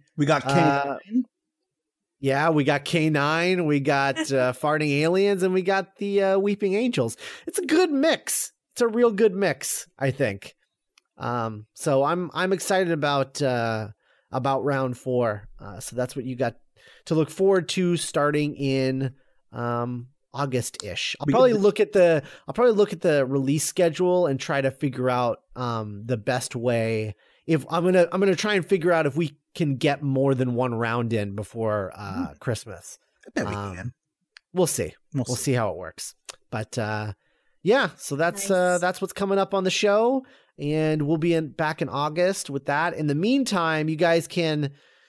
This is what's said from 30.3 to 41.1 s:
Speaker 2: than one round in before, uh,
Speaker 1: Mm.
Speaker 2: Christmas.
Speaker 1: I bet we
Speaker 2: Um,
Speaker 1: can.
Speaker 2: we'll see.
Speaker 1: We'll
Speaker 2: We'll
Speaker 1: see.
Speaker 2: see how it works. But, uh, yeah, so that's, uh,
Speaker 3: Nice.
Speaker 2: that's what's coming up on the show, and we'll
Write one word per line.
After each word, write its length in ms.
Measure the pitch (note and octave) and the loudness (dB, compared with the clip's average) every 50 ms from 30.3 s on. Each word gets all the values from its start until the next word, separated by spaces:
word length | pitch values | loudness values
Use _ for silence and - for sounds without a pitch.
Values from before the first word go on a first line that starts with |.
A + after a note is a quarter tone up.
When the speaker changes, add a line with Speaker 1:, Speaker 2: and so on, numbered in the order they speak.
| C3+ | 2
Speaker 2:
than 180 | B2 C3 B2 A#2+ | 2 0 0 0
one 220 | A#2+ B2+ B2+ A#2 | 0 0 -2 -2
round 360 | A2+ A#2 A2+ A#2 A#2+ A#2+ A2+ A2+ | -2 -2 -2 -2 -2 -2 0 -2
in 220 | G#2+ G#2 G2+ G2 | -2 -2 -4 -6
before, 560 | G#2 G#2 - - A#2 A2 A2 G#2 G#2 G2 F2+ - | -8 -10 -10 -8 -4 -2 -2 -2 -2 -4 -6 -8
uh, 320 | G2 G#2 G2 F#2+ F#2 F2 D2 | -12 -12 -8 -6 -6 -8 -8
Speaker 1:
Mm. 100 | C#2+ - | -10 -8
Speaker 2:
Christmas. 600 | - C3 A#2 - - A2 F#2+ E2 - - - - _ _ _ _ _ | -6 -6 -6 -6 -8 -12 -16 -16 -18 -20 -20 -20 _ _ _ _ _
Speaker 1:
I 40 | - - | -10 -6
bet 140 | - G#3 G#2 | -6 -4 -4
we 60 | G#2 | -6
Speaker 2:
Um, 200 | G2+ G2+ G2+ F#2 | -6 -8 -10 -10
Speaker 1:
can. 180 | F2+ G2+ B2 - _ _ _ _ _ _ _ _ - _ _ - | -10 -12 -12 -14 _ _ _ _ _ _ _ _ -20 _ _ -2
Speaker 2:
we'll 140 | F3+ F3+ | 0 0
see. 260 | D3+ - - A2+ D#2 - _ _ _ - | 0 0 -2 -6 -6 -8 _ _ _ -6
Speaker 1:
We'll 120 | C3+ A#2+ | -6 -4
Speaker 2:
We'll 80 | - B2+ | -4 -4
Speaker 1:
see. 100 | - - | -4 -2
Speaker 2:
see 80 | D3 B2+ | 0 0
how 180 | B2 A2+ G2+ | 0 0 -2
it 60 | - | -4
works. 360 | F2+ F2+ D#2+ - - - - - _ _ - - _ _ _ | -6 -10 -14 -12 -14 -14 -14 -16 _ _ -20 -20 _ _ _
But, 260 | - A2 G#2+ - - | -8 -8 -8 -6 -6
uh, 360 | B2 A2 G#2 G#2+ G#2+ G#2+ G#2+ G2 - _ _ _ _ _ _ _ _ - | -6 -4 -4 -4 -4 -6 -8 -10 -12 _ _ _ _ _ _ _ _ 0
yeah, 260 | E3+ A#3 C#4 B3 E3 - | 2 2 2 2 -2 -6
so 180 | - - - C#3+ | -10 -10 -8 -4
that's, 340 | C#3 E3 E3+ F3 G3+ - - | -2 -2 -2 -2 -2 -2 0
uh, 220 | F#3+ F3+ F3+ F3+ F3+ | 2 2 2 2 2
Speaker 3:
Nice. 80 | F3 | 2
Speaker 2:
that's 200 | F3 F3+ F#3 - | 0 -2 -2 -4
what's 100 | G3 F#3+ - | -8 -8 -4
coming 260 | - G3+ G3 G3 G3 | -4 -2 0 2 0
up 160 | F#3+ F#3+ G3 | 0 0 0
on 80 | G3 F#3 | 0 0
the 80 | F#3 | 0
show, 520 | - - - G3+ G3+ G#3+ A3+ A#3+ C4+ C4+ C4 - - _ _ _ _ - | 0 2 2 2 4 4 4 2 0 0 -4 -8 -16 _ _ _ _ -8
and 420 | C#3+ D3 D3+ D#3 D#3 D#3 D#3 D3+ D3 | -4 -2 0 0 2 2 0 0 0
we'll 100 | C#3+ | 0